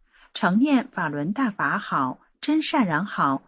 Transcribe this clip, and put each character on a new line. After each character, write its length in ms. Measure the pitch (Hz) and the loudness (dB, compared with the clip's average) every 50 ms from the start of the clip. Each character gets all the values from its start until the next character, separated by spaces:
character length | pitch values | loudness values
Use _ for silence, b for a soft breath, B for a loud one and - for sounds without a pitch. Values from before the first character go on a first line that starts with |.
| b b b b b b - | b b b b b b -4
，“常 260 | - - 180 185 214 | 0 2 2 4 4
念 260 | 262 302 285 254 208 - | 4 4 4 2 2 0
法 200 | - - 175 156 | -4 -4 -4 -4
轮 240 | 147 147 147 170 208 | -2 -2 -2 -2 -2
大 180 | 262 269 233 | -2 -2 -2
法 260 | 202 - 156 139 160 202 | -2 -2 -2 -2 -2 -2
好， 420 | 202 - 185 156 135 127 - - _ _ _ _ | -4 -4 -2 -2 -2 -2 -4 -8 _ _ _ _
真 220 | - - 302 311 302 | -2 0 0 0 0
善 240 | - - 302 233 | 0 0 0 0
人 180 | 180 156 151 190 | 2 0 -2 -2
好， 380 | 202 - - 165 139 135 135 - | -4 -2 0 0 0 0 -2 -4